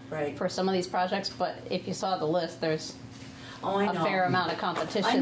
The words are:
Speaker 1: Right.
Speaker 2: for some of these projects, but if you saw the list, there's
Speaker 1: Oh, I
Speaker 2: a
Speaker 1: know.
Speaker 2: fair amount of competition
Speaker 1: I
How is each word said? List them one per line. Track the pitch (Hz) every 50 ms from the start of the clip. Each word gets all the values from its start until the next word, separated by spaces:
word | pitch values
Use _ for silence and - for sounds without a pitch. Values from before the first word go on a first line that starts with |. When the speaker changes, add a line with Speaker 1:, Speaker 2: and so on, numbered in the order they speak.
| - -
Speaker 1:
Right. | 156 156 147 143 131 -
Speaker 2:
for | 190 180
some | - - 185 190
of | 190
these | 185 175
projects, | - - 185 185 185 208 - 190 -
but | - - 185 - - - - -
if | - 185 - 196
you |
saw | 165 - 208 190 185 175
the | 156
list, | 151 165 180 165 160 - -
there's | 165 160 156 156 - - - - - - - - - - - - - - - - -
Speaker 1:
Oh, | 196 196
I | 196 202
Speaker 2:
a | 202
Speaker 1:
know. | 185 170 -
Speaker 2:
fair | 196 190 185 185
amount | 180 180 180 175 165
of | 165 -
competition | 214 180 165 165 160 160 - 208 196
Speaker 1:
I | - - 165